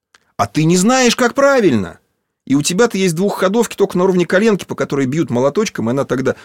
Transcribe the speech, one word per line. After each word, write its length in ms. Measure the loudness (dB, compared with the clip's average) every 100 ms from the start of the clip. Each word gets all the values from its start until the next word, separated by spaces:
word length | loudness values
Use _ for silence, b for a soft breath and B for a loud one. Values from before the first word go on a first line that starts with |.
| _ _ b b
А 80 | -4
ты 180 | 0
не 140 | 2 2
знаешь, 360 | 2 2 2
как 200 | 2 0
правильно. 640 | 2 2 4 2 0 -4 -12 _ _ _ _ -2
И 80 |
у 80 | -2
тебя-то 340 | 0 0 0 2
есть 160 | 0
двухходовки 640 | 0 -2 0 0 0 -2 -2
только 220 | -2 0
на 60 |
уровне 200 | 0 0 0
коленки, 380 | 2 2 0
по 100 | -4
которой 320 | -6 -4 -2 -2
бьют 240 | -2 -2
молоточком, 580 | 0 0 0 -4 -4 -4
и 40 |
она 120 | -2
тогда, 300 | -2 -2 -2 -4